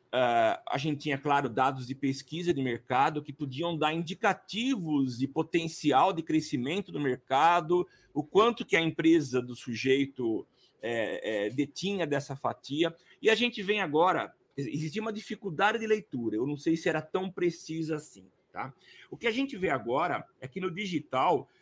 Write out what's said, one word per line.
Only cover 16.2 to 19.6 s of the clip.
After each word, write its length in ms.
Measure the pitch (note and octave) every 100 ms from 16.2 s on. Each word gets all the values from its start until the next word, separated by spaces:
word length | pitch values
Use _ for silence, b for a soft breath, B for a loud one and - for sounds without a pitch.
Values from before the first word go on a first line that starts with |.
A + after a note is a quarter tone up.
| A#2 G#2+
eu 100 | C3
não 80 | D3
sei 220 | E3 E3
se 100 | E3+
era 140 | D#3
tão 280 | D#3 F#3 F#3+
precisa 680 | F#3 F3+ E3+ - D#3+ D#3 D3+
assim, 260 | D3 - F#2 _ _
tá? 200 | F#2 B2+ - B B B
O 60 | -
que 100 | A#3
a 40 |
gente 260 | A3+ C#4
vê 120 | A3